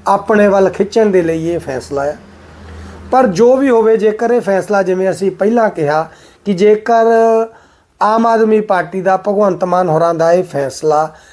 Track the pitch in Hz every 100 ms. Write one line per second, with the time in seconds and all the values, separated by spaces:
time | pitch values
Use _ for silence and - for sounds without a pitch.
0 | - 202 202 214 208 196 190 180 202 233
1 | 220 185 165 165 165 170 156 127 - 139
2 | 143 - - - - - - - - -
3 | - 254 254 175 240 262 277 233 220 220
4 | 214 214 233 240 196 190 170 202 185 185
5 | 190 170 196 180 202 233 214 170 143 156
6 | 160 - - _ - 180 208 214 214 233
7 | 226 226 226 226 226 - _ _ _ -
8 | 208 226 233 226 220 214 208 185 165 190
9 | 185 190 202 202 208 170 180 180 185 156
10 | 170 165 165 180 180 143 135 - 156 151
11 | 156 - -